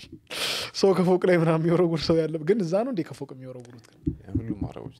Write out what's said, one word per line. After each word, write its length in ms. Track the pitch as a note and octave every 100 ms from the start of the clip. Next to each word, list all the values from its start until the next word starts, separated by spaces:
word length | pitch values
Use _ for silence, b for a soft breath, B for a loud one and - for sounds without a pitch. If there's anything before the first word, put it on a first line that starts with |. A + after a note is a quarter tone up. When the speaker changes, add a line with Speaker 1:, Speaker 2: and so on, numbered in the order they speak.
| - - - B B B B
Speaker 1:
ሰው 180 | - G3
ከፎቅ 280 | F#3 F3+ F3+
ላይ 120 | F3+ F3
ምናምን 220 | E3 D#3+
የሚወረውር 420 | E3+ F3 F3 E3
ሰው 140 | - E3
ያለ፣ 180 | D#3 D#3
ግን 180 | D3+ A3
እዛ 140 | E3 F#3+
ነው 120 | C4
እንዴ 100 | A#3
ከፎቅ 260 | - C3 C#3
የሚወረውሩት? 580 | C3 C3 B2+ A#2+ A#2 - _ - - F#2
Speaker 2:
ሁሉም 280 | G#2+ A2+ G2+
አረቦች 320 | D#2 - - -